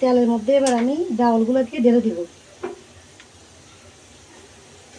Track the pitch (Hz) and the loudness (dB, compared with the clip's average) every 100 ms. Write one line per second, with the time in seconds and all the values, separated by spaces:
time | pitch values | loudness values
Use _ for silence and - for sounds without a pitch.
0 | 254 247 233 233 208 277 269 240 240 294 | 0 2 2 0 0 0 2 0 0 -2
1 | 359 226 240 226 226 262 247 302 240 233 | -4 -2 0 2 0 0 -2 0 2 2
2 | 214 175 170 - - - 359 - - - | 0 -4 -10 -14 -20 -16 -14 -14 -20 -20
3 | - - - - - - - - - - | -20 -20 -20 -20 -20 -20 -20 -20 -20 -20
4 | - - - - - - - - - | -20 -20 -20 -20 -20 -20 -20 -20 -20